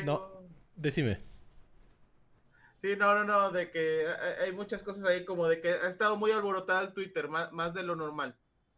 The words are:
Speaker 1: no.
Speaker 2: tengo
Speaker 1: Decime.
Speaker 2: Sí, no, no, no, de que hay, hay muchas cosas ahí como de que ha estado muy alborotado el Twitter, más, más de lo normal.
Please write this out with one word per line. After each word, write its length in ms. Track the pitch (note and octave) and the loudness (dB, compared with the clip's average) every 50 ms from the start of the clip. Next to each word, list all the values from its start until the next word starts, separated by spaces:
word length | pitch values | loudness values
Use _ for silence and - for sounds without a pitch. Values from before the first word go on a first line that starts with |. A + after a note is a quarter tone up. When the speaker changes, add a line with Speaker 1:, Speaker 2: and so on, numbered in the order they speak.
| D3 | 0
Speaker 1:
no. 120 | C#3+ D3+ - | 0 -2 -2
Speaker 2:
tengo 280 | - - - - - - - - - _ _ | -4 -8 -14 -18 -18 -20 -20 -20 -20 _ _
Speaker 1:
Decime. 440 | E3+ D3 D3 - D#3+ C#3 A2 F#2 - - - - - - - - - - - - - - - - _ - _ _ _ _ _ _ _ _ _ _ _ - - _ | -4 -2 0 2 2 2 2 0 -2 -6 -12 -18 -20 -20 -20 -20 -20 -20 -20 -20 -20 -20 -20 -20 _ -20 _ _ _ _ _ _ _ _ _ _ _ -20 -20 _
Speaker 2:
Sí, 180 | _ - G3 G3+ | _ -2 -2 2
no, 160 | G3 G3+ G3+ G#3 | 4 6 6 6
no, 100 | G#3 G#3 | 6 4
no, 260 | G#3 G#3 G3+ G3 F#3+ | 4 4 4 4 4
de 180 | F3 F3+ E3+ - | 2 0 -2 0
que 380 | - E3 D#3+ D#3+ D#3+ D#3+ D#3 | 0 0 2 2 2 2 2
hay, 400 | E3 - - C#3 F3+ - - F#3 | 0 -2 -2 -4 -4 -2 0 -2
hay 40 | F#3+ F#3 | -2 -2
muchas 280 | G3+ G3+ G3+ G#3+ G3 | -6 -6 -6 -6 -6
cosas 220 | - G#3 G3 G3+ G3 | -6 -8 -8 0 2
ahí 200 | F#3 F3+ F3+ F3+ | 2 2 2 0
como 220 | G3 F#3 E3+ E3 | -4 -2 0 2
de 140 | E3 E3 E3 | 2 2 2
que 80 | E3 E3+ | 2 0
ha 200 | F3 - F3 F3+ | 0 0 0 -4
estado 260 | F3+ F3+ A3 G#3 G#3 | -2 0 0 0 2
muy 140 | G#3 G#3+ G#3+ | 2 2 2
alborotado 500 | A3 G#3+ G3+ G3 F#3+ F#3 F#3 F#3 F#3 F#3 G3 | 2 2 0 0 -2 -2 0 0 0 0 0
el 60 | G3 - | -2 -4
Twitter, 340 | G3 F#3+ F#3+ - D#3+ D3 | -6 -8 -4 -4 -4 -4
más, 240 | D3 D#3 E3 E3 E3 | -2 -2 -4 -4 -4
más 220 | D#3+ E3+ E3+ E3+ E3+ | -4 -4 -4 -4 -4
de 100 | F#3+ F3+ | -4 -4
lo 120 | F3 E3+ | -4 -4
normal. 400 | D#3+ D#3 D3+ D3 D3+ C#3 B2+ A#2+ _ _ _ _ _ _ _ _ | -4 -4 -6 -4 -6 -6 -6 -8 _ _ _ _ _ _ _ _